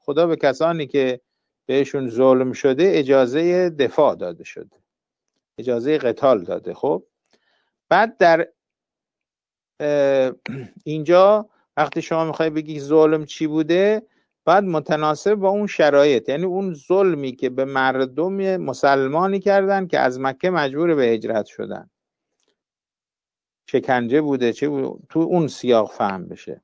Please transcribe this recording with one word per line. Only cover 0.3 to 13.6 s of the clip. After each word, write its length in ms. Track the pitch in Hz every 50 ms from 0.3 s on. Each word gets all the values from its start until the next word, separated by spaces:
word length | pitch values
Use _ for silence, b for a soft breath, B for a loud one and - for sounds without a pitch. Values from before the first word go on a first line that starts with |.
| 160
کسانی 500 | - - 143 131 135 156 165 170 165 147
که 340 | 127 - 143 135 131 127 123 _ _ _ _ _ _ _ _ _
بهشون 420 | - 131 139 139 135 - 143 131 123
ظلم 420 | 113 113 131 131 131 127 131 131 135
شده 400 | - - 143 131 131 170 196 180
اجازه 760 | 165 139 131 139 135 131 120 127 151 165 175 175 180 180 180
دفاع 440 | 165 147 135 113 - - 151 131 92
داده 300 | 82 95 90 85 87 -
شده، 320 | - - - - _ _ _ _ _ _ _ _ _ _ _ _ _ _ _ _ _ _ -
اجازه 400 | 113 127 123 117 117 139 156 151
قتال 460 | 135 120 113 - - 135 127 104 87
داده. 300 | 98 92 87 - 90 -
خب 300 | - - 135 156 - - _ _ _ _ _ _ _ _ _ _ _ _ _ _ _ _ _
بعد 280 | 165 180 214 226 226 _
در، 300 | 190 170 165 165 165 - _ _ _ _ _ _ _ _ _ _ _ _ _ _ _ _ _ _ _ _ _ _ _ _ _ _
اه، 520 | 151 147 147 147 139 139 139 135 131 131 120 - _
<clears throat> 400 | - 117 135 127 - _ - _
اینجا 640 | 160 151 156 151 143 175 180 185 196 214 214 208 _ _ _ _ _ _
وقتی 260 | - 151 147 - 170 151
شما 220 | - 170 160 160
می‌خوای 260 | 160 147 - 160 160
بگی 300 | 151 156 156 151 160 147
ظلم 440 | 139 139 151 160 156 156 156 156 151
چی 220 | 143 - - 160
بوده، 560 | 151 151 156